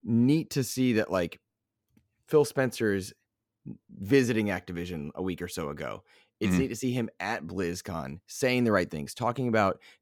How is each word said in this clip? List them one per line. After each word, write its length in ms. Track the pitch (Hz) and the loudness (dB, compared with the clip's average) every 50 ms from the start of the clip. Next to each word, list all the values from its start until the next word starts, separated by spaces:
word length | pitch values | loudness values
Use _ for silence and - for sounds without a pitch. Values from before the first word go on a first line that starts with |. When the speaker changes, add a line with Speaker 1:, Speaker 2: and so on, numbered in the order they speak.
| - | -2
Speaker 1:
neat 480 | - 117 117 120 127 147 165 156 - | 2 2 4 6 6 4 2 2 -2
to 120 | - 143 127 | -2 -4 -2
see 300 | - - 127 131 127 117 | -2 -2 0 0 2 2
that, 180 | 107 107 - | 2 2 2
like, 280 | 92 92 90 82 - - _ _ _ _ _ _ _ _ _ _ _ _ _ _ _ _ _ _ | 0 0 0 0 -4 -10 _ _ _ _ _ _ _ _ _ _ _ _ _ _ _ _ _ _
Phil 180 | - 151 147 | 4 4 4
Spencer's 680 | 147 - 143 131 123 - - 117 107 101 98 95 107 - _ _ _ _ _ _ _ _ _ _ - - - _ _ | 4 2 0 0 0 0 0 0 2 2 0 -2 -6 -12 _ _ _ _ _ _ _ _ _ _ -18 -18 -18 _ _
visiting 580 | - - 98 98 135 139 127 113 123 110 107 104 | -16 -14 -2 4 4 4 6 6 2 2 2 0
Activision 640 | 95 90 - - 90 85 87 87 90 80 71 73 - | -2 -2 -4 -6 -8 -6 -6 -6 -6 -8 -8 -8 -6
a 60 | - | -4
week 200 | 92 95 90 80 | -4 -4 -4 -4
or 60 | 87 90 | -6 -8
so 220 | - - 80 71 | -6 -6 -6 -6
ago. 340 | 76 - 78 62 50 69 _ _ _ _ _ _ _ _ | -6 -6 -8 -8 -10 -10 _ _ _ _ _ _ _ _
It's 120 | - - | -2 2
Speaker 2:
Mm-hmm. 80 | - - | 2 2
Speaker 1:
neat 60 | - - | 2 0
to 60 | 110 110 | -2 -4
see 160 | - 127 123 | -4 -4 -2
him 160 | 127 113 110 _ _ | -2 -4 -4 _ _
at 260 | 90 101 117 113 73 | -6 -4 -4 -6 -6
BlizzCon 760 | 85 90 92 95 85 87 92 - - 92 82 69 67 71 85 _ | -8 -4 -2 -2 -2 -4 -4 -8 -8 -6 -6 -6 -8 -10 -12 _
saying 380 | _ - - - 127 123 123 123 | _ -6 0 0 2 2 4 4
the 80 | 117 | 4
right 180 | 104 95 90 - | 4 4 2 0
things, 240 | - 76 71 - - | -2 -6 -6 -8 -8
talking 360 | - 123 113 120 135 131 123 | -4 -2 -2 -2 0 -2 2
about 320 | 110 113 101 95 90 - - - - _ | 4 4 4 4 2 -2 -8 -20 -20 _